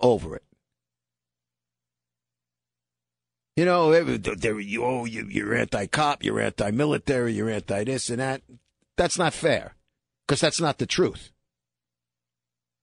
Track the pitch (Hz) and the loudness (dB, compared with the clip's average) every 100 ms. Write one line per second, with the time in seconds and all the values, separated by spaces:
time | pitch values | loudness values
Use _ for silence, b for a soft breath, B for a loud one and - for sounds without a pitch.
0 | 123 104 80 - - _ _ _ _ _ | 2 2 0 -12 -16 _ _ _ _ _
1 | _ _ _ _ _ _ _ _ _ _ | _ _ _ _ _ _ _ _ _ _
2 | _ _ _ _ _ _ _ _ _ _ | _ _ _ _ _ _ _ _ _ _
3 | _ _ _ _ _ - 175 175 160 165 | _ _ _ _ _ 0 4 4 6 4
4 | 147 117 113 104 113 107 101 113 120 127 | 4 0 -4 -2 -2 -2 -4 -4 -2 -2
5 | 117 110 104 98 104 117 113 110 101 - | -4 -8 -6 -6 -2 -2 -2 -2 -2 0
6 | 147 135 101 107 107 - 104 113 151 139 | 0 0 -2 -2 -2 -2 -2 0 0 0
7 | - 131 120 104 110 104 - 98 113 131 | 0 0 0 -2 -2 -4 -4 -4 -2 -4
8 | - 120 131 131 - 120 _ _ _ - | -4 -4 -4 -6 -10 -20 _ _ _ -2
9 | 175 - 160 - 165 120 - - _ _ | 0 0 -2 0 0 0 -2 -16 _ _
10 | _ _ - 143 160 - 160 - 123 - | _ _ -2 2 2 2 -2 -2 -2 2
11 | 170 - - _ _ _ _ _ _ _ | 0 0 -14 _ _ _ _ _ _ _
12 | _ _ _ _ _ _ _ _ | _ _ _ _ _ _ _ _